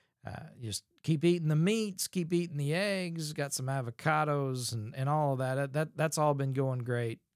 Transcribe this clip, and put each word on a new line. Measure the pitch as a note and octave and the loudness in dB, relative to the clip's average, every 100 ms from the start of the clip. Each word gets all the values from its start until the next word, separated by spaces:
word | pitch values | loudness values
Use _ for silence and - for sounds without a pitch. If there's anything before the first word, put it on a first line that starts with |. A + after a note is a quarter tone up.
| _ _ - | _ _ -12
Uh, | - D#3 - | -10 -12 -10
just | A#2 G2 - _ | -8 -8 -10 _
keep | - D#3 | 0 2
eating | E3+ F3 D#3 | 4 2 4
the | D3+ | 4
meats, | E3+ A3+ G#3+ F#3 - | 4 2 0 -4 -4
keep | F#3 E3+ | -2 0
eating | F3 E3+ D3 | 0 0 -2
the | C#3+ | -2
eggs, | E3 G#3 G3 F3+ E3 D3+ | 0 0 -2 -2 -4 -6
got | D#3 C#3+ | -4 -4
some | - C3+ | -2 -2
avocados | C3+ A#2+ - D#3+ D3+ D3+ C#3+ C3+ B2+ A#2 | -2 -4 -2 2 2 4 2 0 -2 -4
and, | A#2 G#2+ | -4 -6
and | - C3+ | -2 0
all | D3+ D3 | 2 2
of | C3 | 0
that. | C3 C3 C#3 | 0 0 -2
That, | C#3+ D#3 - | -2 -2 0
that's | D#3+ D3+ | -2 2
all | D3+ | 2
been | C#3+ C3+ | 4 2
going | C3 C3+ B2+ | 2 0 0
great | A#2+ A#2+ A#2 A#2 _ | 0 0 -2 -4 _